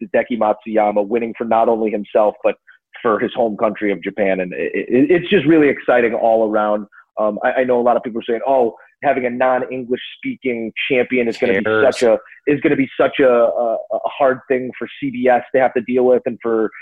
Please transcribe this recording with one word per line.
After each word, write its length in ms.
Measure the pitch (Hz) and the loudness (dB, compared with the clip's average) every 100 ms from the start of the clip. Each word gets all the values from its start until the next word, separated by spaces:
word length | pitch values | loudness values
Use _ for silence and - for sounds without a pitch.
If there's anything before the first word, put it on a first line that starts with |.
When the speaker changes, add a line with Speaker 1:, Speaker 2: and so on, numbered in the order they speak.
Speaker 1:
Hideki 340 | 107 120 110 117 | -4 -2 -2 -2
Matsuyama 720 | 107 107 113 107 104 104 101 | 0 -2 -2 0 0 0 0
winning 260 | 117 117 107 | -2 -4 -6
for 80 | 117 | -2
not 240 | 113 113 | 2 2
only 200 | 117 110 | 2 0
himself, 440 | 104 101 117 107 - | -4 -2 2 2 0
but 120 | 104 101 _ _ _ - | -2 -4 _ _ _ -6
for 160 | 120 104 | -2 0
his 140 | 120 | -2
home 220 | - 117 101 | -2 -2 0
country 360 | 113 98 104 | -2 -2 -4
of 100 | 95 | -4
Japan. 400 | 95 95 98 95 | -6 -2 -2 0
And 120 | 90 | -4
it, 180 | 69 82 | -4 -4
it, 380 | - - 123 151 | -4 0 2 4
it's 180 | 180 175 | 2 2
just 160 | 196 143 | 0 4
really 240 | 160 147 | 4 4
exciting 440 | 127 - 123 117 | 2 0 2 2
all 360 | 113 117 113 107 | 0 2 2 2
around. 380 | 107 107 107 101 _ _ - | 0 0 -2 -6 _ _ -4
Um, 220 | 107 104 | -4 -2
I, 100 | 127 | -2
I 100 | 131 | 0
know 160 | 127 123 | 0 2
a 20 | |
lot 140 | 120 117 | 2 0
of 60 | |
people 160 | 123 110 | -2 -8
are 60 | 113 | -6
saying, 140 | 113 117 | -4 0
"Oh, 300 | 135 117 - - - | 2 0 -4 -20 -6
having 220 | 143 131 123 | -2 0 -2
a 40 | |
non-English 720 | 123 131 127 123 131 120 123 - - | 0 0 0 -2 -8 -6 -6 -8 -12
speaking 540 | 135 120 131 117 113 - - | -10 -6 -6 -6 -6 -6 -2
champion 380 | 131 120 127 117 | 0 0 0 -2
is 100 | 107 | -2
gonna 160 | 123 95 | 0 0
be 40 | |
Speaker 2:
Cares. 320 | 107 110 110 110 | 2 2 2 4
Speaker 1:
such 80 | |
a, 160 | 120 107 - - - | 2 2 -2 -8 -2
is 140 | 147 | 0
gonna 140 | 160 139 | 0 0
be 140 | 131 - | -2 0
such 200 | 139 - | -2 4
a, 80 | 135 | 4
a, 500 | 120 117 90 117 110 - | 4 2 0 -2 -2 -4
a 80 | 110 - | -6 -4
hard 360 | - 139 127 - | 0 0 0 -2
thing 240 | 127 127 - | -4 -4 -10
for 100 | 117 - | -12 -8
C 100 | 139 | -8
B 180 | 120 123 | -2 2
S 160 | 123 - 131 | 2 2 0
to 60 | |
have 120 | 123 127 | 2 0
to 60 | |
deal 220 | 117 123 127 | -2 2 4
with 160 | 123 - | 2 0
and 100 | 113 | -6
for 260 | 117 113 107 - | -2 -2 -2 -6